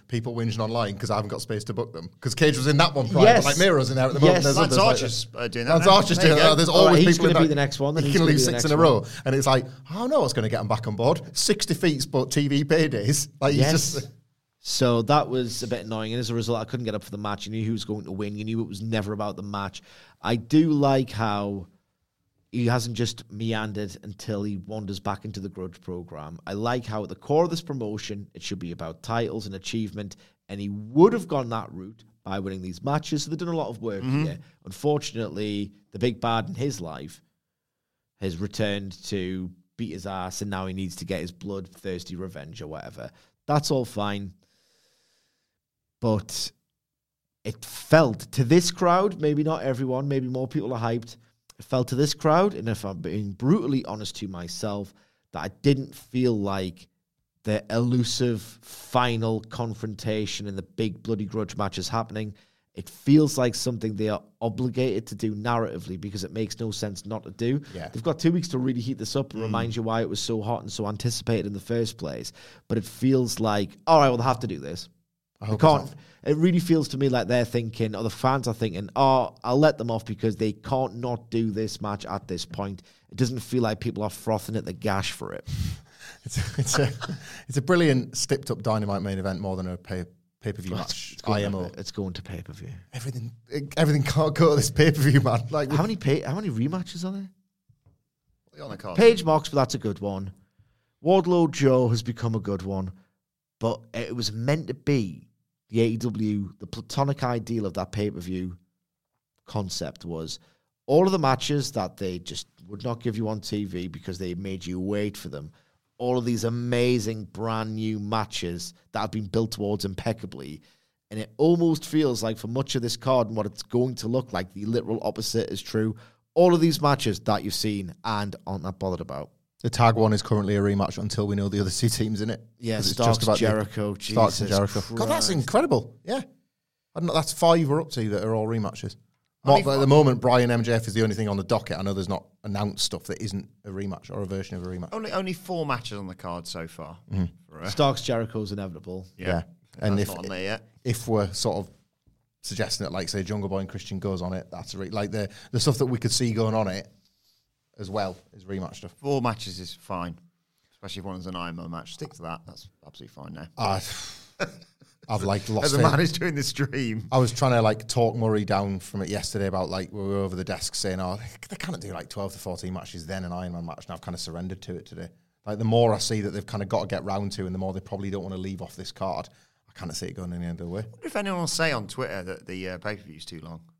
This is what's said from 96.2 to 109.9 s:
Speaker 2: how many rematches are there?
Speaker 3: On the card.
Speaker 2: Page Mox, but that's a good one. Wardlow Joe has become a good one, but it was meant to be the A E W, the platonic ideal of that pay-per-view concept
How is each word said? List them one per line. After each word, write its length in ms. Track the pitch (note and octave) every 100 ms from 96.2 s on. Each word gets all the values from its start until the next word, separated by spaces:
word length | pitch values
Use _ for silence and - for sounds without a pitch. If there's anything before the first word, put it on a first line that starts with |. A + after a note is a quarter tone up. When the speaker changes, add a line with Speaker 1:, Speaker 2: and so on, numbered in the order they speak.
Speaker 2:
how 160 | - E3
many 120 | G#3+
rematches 560 | A2 C3 F#3 F3 F3 F3+
are 60 |
there? 180 | G3 F#3+ _ _ _ _ _ _ _ _ _ _ _ _ - C#3+
Speaker 3:
On 60 |
the 60 | G2+
card. 200 | G2+ A#2+
Speaker 2:
Page 280 | A3+ A3 E3
Mox, 240 | D#3 -
but 80 | C#3+
that's 180 | B2+ -
a 40 |
good 200 | G#2+ F2+
one. 320 | G2+ F#2+ F#2+ - _ _ _ _ _ _ D3
Wardlow 460 | F#3+ F3 F3 E3
Joe 380 | C3+ C#3 B2+ B2
has 160 | A#2 A#2
become 320 | A#2 A#2 A#2
a 40 |
good 220 | F#2+ G2
one, 300 | F#2+ G2 F#2+ - _ _ _ _ _ -
but 220 | A2+ - -
it 220 | - G2+ A#2+
was 160 | A2
meant 380 | G#2+ A#2+ D#3 C3+
to 60 | C#3
be 520 | - C#3 G2+ D2+ - _ _ _ _
the 100 | A2
A 40 | A#2
E 100 | A2
W, 560 | A#2+ G#2 G#2+ G#2 F#2+ -
the 60 | G2
platonic 560 | - - - C#3 C#3 B2+
ideal 420 | A#2+ A2 A#2 G2+
of 80 | F2
that 160 | -
pay-per-view 680 | G#2 G#2 - F2 F#2 F#2 F2+ _ _ _ _ _ _ _ _ -
concept 580 | A2 F#2+ - D#2